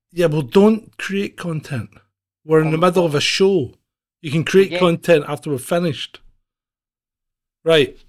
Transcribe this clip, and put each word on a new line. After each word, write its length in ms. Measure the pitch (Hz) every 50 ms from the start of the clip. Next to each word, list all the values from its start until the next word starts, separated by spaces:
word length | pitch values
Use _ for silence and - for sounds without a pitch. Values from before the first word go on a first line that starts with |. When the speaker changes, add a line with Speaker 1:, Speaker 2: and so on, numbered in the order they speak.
| _ _ -
Speaker 1:
Yeah, 140 | 170 180
well, 160 | 165 151 156 147
don't 540 | 117 - 196 196 214 226 214 - - _ -
create 380 | - - 190 196 202 208 -
content. 540 | - - 175 160 156 - - 151 120 98 - _ - _ _ _ _ _ _ _ _ _
We're 160 | 151 160 156 156
in 80 | 156
the 60 | 156 160
Speaker 2:
Oh, 20 |
Speaker 1:
middle 220 | 170 180 175 190 175
Speaker 2:
God. 40 | 165
Speaker 1:
of 60 | 143
a 60 | 147
show. 520 | - - - - 190 196 196 180 131 98 - _ _ _ _ _ _ _ _ _ -
You 80 | 160
can 140 | 127 165 147
create 260 | - - 190 196 180 160
Speaker 2:
Yeah. 60 | 175
Speaker 1:
content 460 | 180 175 170 170 - - 170 151 143 143
after 220 | 147 147 - 160
we're 80 | 143 123
finished. 640 | - - 180 175 180 170 131 - - - - - _ - _ _ _ _ _ _ _ _ _ _ _ _ _ _ _ _ _ _ _ _ _ _ _ _ _ _ -
Right. 340 | 160 165 156 139 - - - _